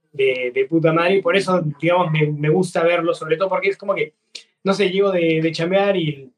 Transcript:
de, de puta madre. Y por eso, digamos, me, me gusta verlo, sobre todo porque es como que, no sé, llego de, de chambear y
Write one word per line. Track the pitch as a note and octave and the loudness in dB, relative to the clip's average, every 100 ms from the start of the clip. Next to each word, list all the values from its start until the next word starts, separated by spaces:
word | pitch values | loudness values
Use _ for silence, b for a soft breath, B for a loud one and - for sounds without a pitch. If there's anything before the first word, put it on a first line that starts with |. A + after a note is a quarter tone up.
| _ | _
de, | C#3+ C3+ B2+ B2 | -2 0 0 -2
de | B2+ C3+ | -2 0
puta | E3 D#3+ | 2 2
madre. | D#3+ F3 G3 | 2 2 2
Y | |
por | E3+ F#3+ | 2 0
eso, | F#3 F3+ D3+ C#3 | 0 0 -2 -2
digamos, | E3 F3 F3 | 0 2 2
me, | D#3 D3+ | 0 0
me | D3 D3+ | 0 0
gusta | F3+ F3 F3+ | 0 0 0
verlo, | E3 E3+ E3 | 0 2 0
sobre | E3+ D#3+ D#3+ | -4 -4 -2
todo | F#3+ | 0
porque | F3+ G3 | -2 -2
es | G3 | -4
como | G3+ | -4
que, | F3 D3 - _ B B _ | -4 -6 -8 _ B B _
no | F#3+ | -2
sé, | G3 F#3+ | 0 0
llego | F#3+ G3 | 2 2
de, | F3+ E3 D#3+ | 2 2 2
de | E3 | 0
chambear | D#3+ E3+ G3 G3+ F3+ | -2 -2 0 2 0
y | D#3 C#3 C3+ | -2 -6 -12